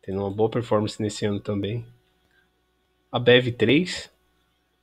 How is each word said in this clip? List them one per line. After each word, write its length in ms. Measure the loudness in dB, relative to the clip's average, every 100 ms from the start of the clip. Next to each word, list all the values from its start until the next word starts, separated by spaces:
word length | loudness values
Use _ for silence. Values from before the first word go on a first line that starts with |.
Tendo 200 | -6 -4
uma 100 | -4
boa 180 | 0 0
performance 540 | 0 0 0 0 -4
nesse 240 | -6 -4 -4
ano 140 | -4
também. 440 | -4 -4 -4 -6 -10 -20 _ _ _ _ _ _ _ _ _ _ _
A 80 | -2
bev 320 | 6 6 4
três, 640 | 0 2 4 2 -8 -14 _ _ _ _ _ _ _